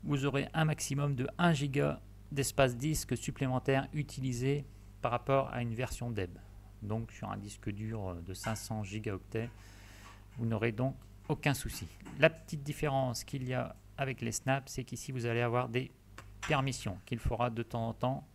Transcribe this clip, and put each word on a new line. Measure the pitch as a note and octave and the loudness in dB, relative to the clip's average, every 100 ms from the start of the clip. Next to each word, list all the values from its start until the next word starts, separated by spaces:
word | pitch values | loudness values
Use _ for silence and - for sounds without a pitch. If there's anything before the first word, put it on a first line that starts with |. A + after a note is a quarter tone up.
vous | - C#3+ C#3 | 2 2 4
aurez | C3+ - | 2 0
un | E3 | 4
maximum | D#3 D3 - C#3 C#3+ | 4 4 0 2 2
de | C3+ C3 - | 2 0 4
un | E3+ | 6
giga | D#3 C#3+ C#3 D3 C#3 - - - | 6 4 4 4 2 -6 -18 -6
d'espace | C#3+ C3+ - C3+ A#2+ | 0 0 6 6 6
disque | D3 D#3 - B2 | 0 0 0 -2
supplémentaire | - - C3 B2+ - C3+ C3+ | -2 0 2 2 4 2 2
utilisé | D3+ C#3+ - C3 A#2+ C3 C#3+ C3+ - - - | -4 -4 -2 -2 0 2 0 -2 -14 -18 -4
par | B2 | 0
rapport | A#2+ - C3+ C3+ | 0 4 4 4
à | B2 | 0
une | A#2+ | -2
version | A2+ B2+ - A#2+ | -2 -2 -2 -2
Deb. | G#2+ F#2 F#2+ - - - - | -2 -2 -6 -16 -16 -16 -10
Donc | G2+ A2 A2+ | -2 -2 -2
sur | - G2 | -6 -6
un | G2+ | -4
disque | G#2 - - | -6 -6 -6
dur | G2+ A2 A2 F#2+ F2 | -4 -4 -2 -4 -4
de | E2+ | -6
cinq | F#2 - A2 | -4 -2 -2
cents | - A2 | -2 -2
gigaoctets, | G2 G#2 G#2+ F#2+ - A2+ A#2+ - - - - - - - - - | -2 -2 -2 -4 -2 -4 -4 -8 -18 -18 -18 -18 -18 -18 -16 -4
vous | A#2 | 0
n'aurez | A2 A#2 | 4 2
donc | G#2+ C3 C3+ - - - | 2 0 -2 -14 -18 -2
aucun | D3+ D3 | 2 2
souci. | C3+ A2+ - E2+ - - - | 0 -2 -6 -8 -10 -14 6
La | D#3 | 6
petite | E3 - D3+ | 6 -8 -6
différence | C#3+ D3 D3+ C3+ C3 A#2 | -4 0 2 2 2 -2
qu'il | - C#3 B2+ | -6 -6 -2
y | |
a | B2+ A#2+ - - - | 0 -2 -6 -16 -4
avec | C3+ C3 | -4 0
les | A#2 | -2
snaps, | A2 - C#3 C3+ | 0 2 0 0
c'est | - | -8
qu'ici | B2 B2 - | -6 -8 -6
vous | C3 A#2 | -2 2
allez | A#2 | 2
avoir | A#2+ A#2+ B2 | 4 2 2
des | A#2 C3 - - - - - - | 0 -2 -10 -20 -18 -16 -10 2
permissions | D3 C3+ A#2+ - F#2 - | 2 4 0 -4 -6 -4
qu'il | A#2+ | -2
faudra | - A2 B2 | 0 2 0
de | A2+ | 0
temps | A#2 A#2 A2+ | -2 -2 -2
en | |
temps | A2+ B2 C#3 - | 0 0 0 -6